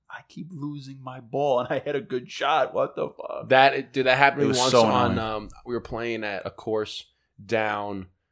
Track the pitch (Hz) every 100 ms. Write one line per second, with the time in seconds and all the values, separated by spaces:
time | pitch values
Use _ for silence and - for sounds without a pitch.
0 | _ - - - 160 175 147 147 135 135
1 | 127 127 117 143 143 123 123 139 143 143
2 | 110 127 123 - 135 151 127 104 139 -
3 | - - - - 113 127 139 135 135 135
4 | 131 127 139 139 143 131 127 127 113 123
5 | 120 117 110 107 110 - 120 120 - 117
6 | 117 113 107 98 - - - 107 107 -
7 | - _ _ _ 101 113 107 104 101 98
8 | 92 _ _